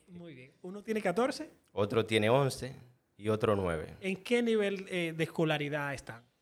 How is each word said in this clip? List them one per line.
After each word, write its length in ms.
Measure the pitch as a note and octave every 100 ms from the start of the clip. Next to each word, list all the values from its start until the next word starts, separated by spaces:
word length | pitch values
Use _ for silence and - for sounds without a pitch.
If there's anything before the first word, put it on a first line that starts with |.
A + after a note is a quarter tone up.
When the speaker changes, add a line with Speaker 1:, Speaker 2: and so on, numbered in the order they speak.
| _
Speaker 1:
Muy 260 | F3 E3+ C3
bien. 160 | C3 _
¿Uno 220 | F3+ G3+
tiene 180 | G3+ G#3+
catorce? 480 | G3+ F3 B3+ C4+ D#4 - _
Speaker 2:
Otro 340 | - G#2 A2+ G#2
tiene 240 | A2 G#2
once 460 | B2+ C#3 - B2+ C3+ - _ _ -
y 120 | G2+
otro 260 | A2 A2+ G2+
nueve. 400 | F#2 D#2+ - -
Speaker 1:
¿En 160 | F#3+ F#3+
qué 240 | - A#3+
nivel, 420 | A#3 A3 G3+ G3 F#3+
eh, 240 | F3+ E3+ D#3+
de 80 |
escolaridad 680 | D#3+ - D#3+ D3+ D3 D3 C#3+
están? 300 | C#3 - A#2 - _